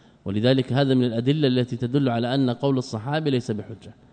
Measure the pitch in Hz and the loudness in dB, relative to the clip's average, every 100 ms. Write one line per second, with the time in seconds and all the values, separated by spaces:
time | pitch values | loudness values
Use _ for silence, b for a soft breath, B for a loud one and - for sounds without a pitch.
0 | b b 101 104 120 135 120 127 139 131 | b b -6 0 2 2 2 0 2 4
1 | 123 113 123 156 139 127 120 117 120 143 | 2 0 0 2 2 2 -2 -4 -2 0
2 | 131 117 120 135 127 120 139 131 - 113 | 0 0 0 0 0 0 0 0 -2 -8
3 | 123 156 151 127 120 107 104 107 98 - | -4 -2 0 0 -2 -6 -8 -14 -18 -20
4 | b | b